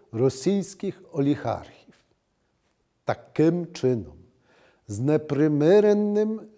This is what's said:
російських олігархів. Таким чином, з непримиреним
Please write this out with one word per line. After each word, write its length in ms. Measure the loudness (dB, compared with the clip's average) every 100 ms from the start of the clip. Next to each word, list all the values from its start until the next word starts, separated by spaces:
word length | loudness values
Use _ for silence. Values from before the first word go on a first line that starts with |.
| _
російських 920 | 0 0 0 0 0 -2 -8 -10 -10 -10
олігархів. 840 | -2 0 0 -4 -6 -10 -20 _ _ _ _ _ _ _ _ _ _ _ _ -6
Таким 640 | -6 -6 0 2 2 -6
чином, 400 | -4 -2 -2 -6 -18 -20 _ _ _ _ _ -12
з 120 | -4
непримиреним 1400 | 0 0 0 0 0 2 4 6 4 2 0 0 -2 -4 -10